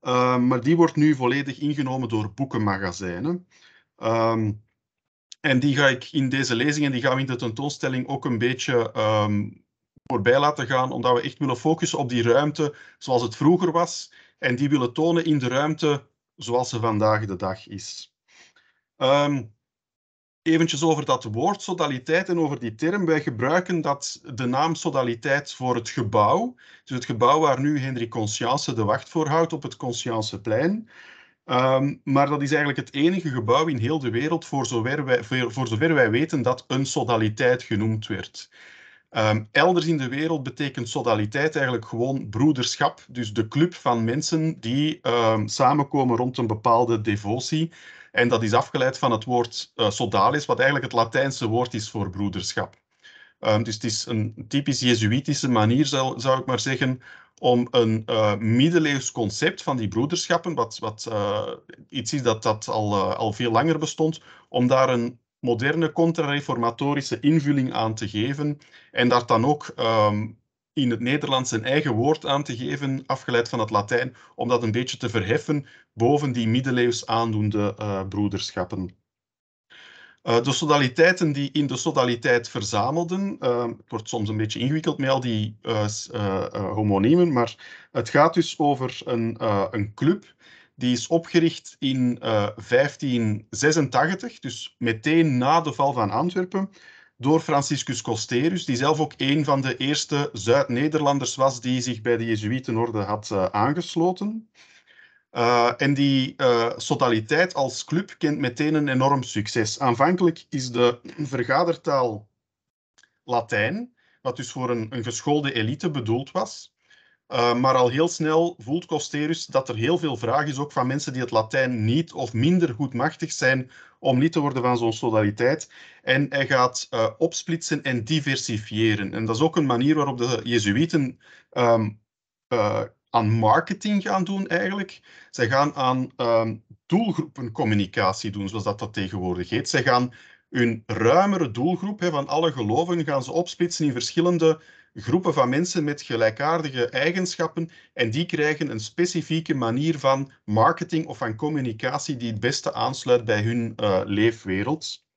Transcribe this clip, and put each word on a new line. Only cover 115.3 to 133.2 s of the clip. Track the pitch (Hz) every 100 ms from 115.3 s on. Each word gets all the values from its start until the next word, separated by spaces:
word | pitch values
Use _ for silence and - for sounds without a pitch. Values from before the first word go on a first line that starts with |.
| 147 143
elite | 123 110 147 180
bedoeld | 147 110 117 139
was. | 185 208 - - _ _ _ _ _ _
Eh, | 127 120
maar | 120 131
al | 131 123
heel | 131 165
snel | - 151 156 175 180
voelt | 107 156 -
Costerus | 156 - 147 151 160 -
dat | 135 131
er | 113
heel | 117 170
veel | 151 123
vraag | - 135 151
is, | 135
ook | 147
van | - 123
mensen | 135 143
die | 127
het | 120
Latijn | 113 110 135 127 123
niet | 107 131 165
of | 117 120
minder | 113 135 185 165
goed | 110 139
machtig | 120 139 - 160
zijn, | - 131 131 127 - - _
om | 135 127
lid | 156
te | 160
worden | 143 131
van | 123 123
zo'n | 117
sodaliteit. | 110 123 110 104 104 123 151 - - - -
En | - 131 139
hij | 139 131
gaat, | 135 123 - -
eh, | 120 113 -
opsplitsen | 165 - - 165 - 147
en | 131 127
diversifiëren. | 110 156 143 135 - 107 107 107 113 104 98
En | 113
dat | 113 113
is |
ook | 156 165
een | 143
manier | 120 135
waarop | 156 139 127
de | 120 120
Jezuïeten, | 117 120 104 104 165 165 131 - _ - _
ehm, | - 120 117 107 107 _ _ _ _ _
eh, | 120 104 107 101 _ _
aan | 117